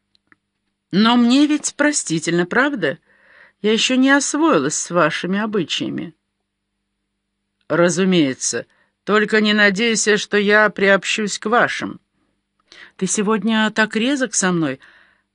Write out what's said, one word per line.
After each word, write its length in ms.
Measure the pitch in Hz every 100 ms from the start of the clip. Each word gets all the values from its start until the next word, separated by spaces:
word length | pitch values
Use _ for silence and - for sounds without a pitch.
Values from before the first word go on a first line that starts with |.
| _ _ _ _ _ _ _ _ _
«Но 260 | 170 220 240
мне 300 | 233 262 294
ведь 260 | 294 - -
простительно, 680 | 294 294 - 160 160 170 175
правда? 540 | - 285 277 156 175 _ _ _ - - _
Я 120 | 202
еще 220 | 220 - 254
не 160 | 262
освоилась 640 | 285 277 294 320 202 131 -
с 140 | -
вашими 500 | 175 156 - 175 196
обычаями». 760 | 220 208 143 - - 139 170 - _ _ _ _ _ _ _ _ _ _ _ _ _ _ -
«Разумеется. 1000 | 156 175 160 185 180 143 127 - 117 - _ _ _ -
Только 360 | 208 208 214
не 120 | 214
надейся, 640 | 214 202 190 233 226 - 202
что 200 | - 208
я 320 | 202 208 214
приобщусь 680 | 202 196 196 - - 208 -
к 80 | 214
вашим». 520 | 233 156 - 101 - _ _ _ _ _ _ _ - - -
«Ты 120 | 190
сегодня 640 | - 202 220 208 220 214
так 240 | 214 214 220
резок 380 | 240 285 254
со 180 | - 185
мной». 280 | 175 156 131 - _ _ _ _